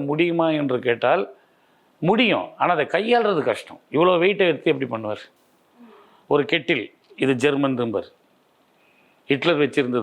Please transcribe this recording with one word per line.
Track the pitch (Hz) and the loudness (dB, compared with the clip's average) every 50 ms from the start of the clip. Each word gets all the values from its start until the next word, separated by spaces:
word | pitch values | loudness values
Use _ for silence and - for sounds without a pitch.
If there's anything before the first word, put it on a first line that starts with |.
| 143 139 | 0 0
முடியுமா | 147 156 170 175 170 165 165 160 156 151 | 0 0 0 0 2 0 0 0 0 0
என்று | 147 135 123 120 113 127 | 0 -2 -2 -2 0 -2
கேட்டால் | 120 110 - 123 151 - - - - - _ _ _ _ _ _ _ _ _ _ _ _ - 165 | -2 0 0 0 0 0 -2 -4 -10 -16 _ _ _ _ _ _ _ _ _ _ _ _ 0 0
முடியும், | 208 226 254 214 160 107 92 - - - | 2 2 2 2 2 0 -2 -6 -6 -2
ஆனா | 131 160 175 | -2 0 0
அதை | 156 139 - - | 0 -2 -2 -2
கையாளுறது | 165 208 226 240 240 226 208 202 156 127 117 | -2 0 0 2 2 2 2 0 0 0 -2
கஷ்டம். | 107 - - - - - _ _ - | -2 -4 -6 -12 -20 -20 _ _ 0
இவ்வளோ | 143 165 185 185 170 170 | 2 2 4 4 4 2
வெயிட்டை | 190 208 - 196 175 | 2 2 2 2 0
எடுத்து | 151 131 - 170 151 | 0 0 0 -2 0
எப்படி | 135 135 123 117 | 0 -2 -6 -6
பண்ணுவார்? | 110 110 107 107 - - - _ _ _ _ _ _ _ _ _ _ - - - - - _ _ _ _ - 143 | -6 -6 -8 -8 -10 -12 -16 _ _ _ _ _ _ _ _ _ _ -20 -20 -20 -20 -20 _ _ _ _ 0 0
ஒரு | 147 139 - 160 | 0 2 0 -2
கெட்டில், | 170 139 - 170 127 101 - - _ _ _ - - 131 | -2 0 0 -2 -2 -4 -6 -12 _ _ _ -8 -2 0
இது | 131 139 120 117 | 0 0 2 2
ஜெர்மன் | 147 139 139 143 135 131 120 | 0 2 2 0 -2 -2 -2
தும்பர், | 120 117 104 95 85 - - _ _ _ _ _ _ _ _ _ _ _ _ _ _ _ _ _ _ _ _ _ _ - | -4 -4 -4 -4 -6 -8 -12 _ _ _ _ _ _ _ _ _ _ _ _ _ _ _ _ _ _ _ _ _ _ -2
ஹிட்லர் | 139 135 - 165 170 147 147 | -2 0 2 2 2 2 2
வச்சிருந்த | 127 120 - 135 123 123 120 | 2 2 0 0 0 0 -2